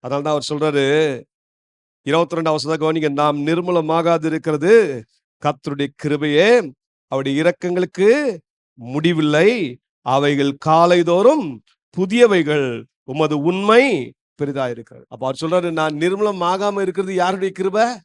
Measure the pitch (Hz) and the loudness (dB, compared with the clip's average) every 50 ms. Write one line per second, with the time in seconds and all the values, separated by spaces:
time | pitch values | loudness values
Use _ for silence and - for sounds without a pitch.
0 | - 123 135 143 147 156 151 147 127 - 151 147 151 156 147 143 135 135 143 156 | -8 -4 -6 -4 -2 -2 -2 -2 -2 -4 -6 -2 -2 0 0 0 0 2 2 2
1 | 156 151 135 120 - _ _ _ _ _ _ _ _ _ _ _ _ _ _ _ | 0 0 -2 -6 -12 _ _ _ _ _ _ _ _ _ _ _ _ _ _ _
2 | _ 135 143 165 170 - - 165 165 160 156 151 127 147 160 156 151 160 160 160 | _ -2 0 0 0 0 -2 -4 -2 -2 -2 -2 -2 -4 -4 -2 -2 -2 -2 0
3 | 151 151 139 143 147 151 147 147 143 151 165 170 180 180 180 170 160 156 160 165 | -2 -2 0 0 0 0 0 0 -2 -2 -2 -2 -2 0 0 0 0 0 0 0
4 | 165 170 170 160 156 160 156 160 156 165 156 147 143 180 220 233 214 160 135 120 | 2 2 0 0 0 -2 -4 -4 -4 -4 -4 0 2 4 6 6 4 2 -4 -10
5 | 107 _ _ _ _ _ _ _ - 147 143 135 _ 156 143 139 143 139 _ _ | -12 _ _ _ _ _ _ _ -4 -4 -4 -4 _ -10 -6 -6 -6 -8 _ _
6 | - 151 143 147 147 151 147 147 180 214 240 247 202 139 127 _ _ _ _ _ | -4 -4 -2 -2 -2 0 2 4 4 6 4 2 2 -2 -12 _ _ _ _ _
7 | _ _ - 135 135 139 139 143 160 175 175 _ - 180 180 180 180 180 _ - | _ _ -6 -4 -4 -2 -2 0 0 0 0 _ -4 -4 -2 -2 -4 -4 _ 0
8 | 190 208 240 294 294 262 202 160 _ _ _ _ _ _ _ _ 120 120 127 147 | 2 2 4 2 0 -4 -6 -8 _ _ _ _ _ _ _ _ -16 -8 -8 -2
9 | 156 170 175 156 156 151 147 151 170 208 247 240 180 127 123 - _ _ _ _ | 0 0 0 2 0 2 2 4 4 4 2 0 -4 -8 -8 -14 _ _ _ _
10 | _ - 127 139 143 143 143 139 139 143 143 143 - 156 156 160 170 175 175 175 | _ 0 0 2 2 2 0 0 0 -2 -2 -4 0 2 4 6 6 6 4 4
11 | 175 165 175 180 202 247 311 311 220 156 127 110 _ _ _ _ _ _ _ - | 4 2 2 4 4 4 4 4 -2 -6 -10 -12 _ _ _ _ _ _ _ -4
12 | 185 185 208 240 240 226 202 180 160 147 151 147 139 127 120 113 113 _ _ _ | -4 -2 4 4 4 6 4 2 0 0 0 -2 -2 -2 -4 -8 -12 _ _ _
13 | _ - 131 147 156 147 151 147 143 165 185 190 196 208 220 233 269 277 226 151 | _ -12 -4 -2 -2 0 0 0 -2 -2 -2 -2 0 4 4 4 6 4 0 -2
14 | 120 - - _ _ _ _ _ 147 139 139 139 131 123 120 117 113 _ - 123 | -4 -8 -14 _ _ _ _ _ -8 -6 -4 -4 -4 -4 -6 -10 -14 _ -20 -20
15 | 127 _ - 120 131 131 135 - 160 160 170 180 175 175 160 160 156 156 151 147 | -20 _ -14 -8 -6 -6 -6 -4 -4 0 0 0 0 0 -2 -2 -2 -2 -2 -2
16 | 160 180 190 196 208 214 202 185 175 175 185 196 202 208 202 202 196 185 185 190 | -2 -2 0 0 -2 -2 -2 -2 -2 -2 0 0 -2 -2 -2 -2 -4 -4 -4 -4
17 | 196 185 190 180 180 180 190 196 185 190 185 - 185 190 185 214 226 240 247 202 | -6 -4 -2 -2 0 0 -2 -2 -4 -6 -4 -4 -6 -2 0 0 0 0 -2 -8
18 | _ | _